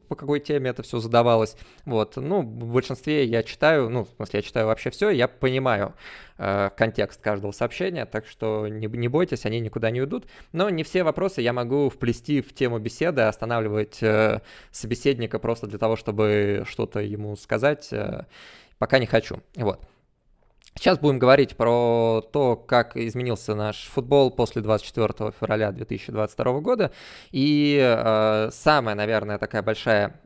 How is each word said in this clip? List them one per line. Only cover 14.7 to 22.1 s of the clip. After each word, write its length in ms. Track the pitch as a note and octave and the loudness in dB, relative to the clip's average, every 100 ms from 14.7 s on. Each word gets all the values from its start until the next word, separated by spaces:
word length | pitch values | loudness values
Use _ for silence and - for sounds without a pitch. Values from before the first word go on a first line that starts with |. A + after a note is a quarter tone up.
собеседника 680 | - G#2+ A#2+ C#3 B2 A2+ A2 | -14 -8 -2 0 0 -2 -4
просто 300 | A2+ A#2 G#2+ | -4 -4 -6
для 100 | G2 | -4
того, 160 | A2 | -2
чтобы 680 | A2 - G#2 G#2+ G#2 G2+ G2+ - | -2 -2 0 2 2 2 -2 -4
что-то 320 | - - G#2+ | -6 -4 -4
ему 380 | G#2 G#2 G#2 G#2 | -6 -8 -10 -12
сказать, 520 | - A2+ C3+ D3+ - | -6 0 0 -2 -6
э, 320 | A2+ G#2 - - - - - _ _ | -8 -6 -8 -14 -20 -20 -20 _ _
пока 200 | - C3 | 0 2
не 80 | A#2+ | 4
хочу. 300 | A2+ - - - | 0 0 -8 -14
Вот. 240 | - G#2+ F#2 - _ _ _ _ _ _ _ - - | -4 -4 -4 -12 _ _ _ _ _ _ _ -20 -2
Сейчас 220 | - D#3 | 0 2
будем 220 | D3 C3 | 2 4
говорить 360 | B2+ C#3 C#3 - | 6 6 4 2
про 640 | A#2 A#2+ A#2+ A#2 A2+ | 2 4 2 2 2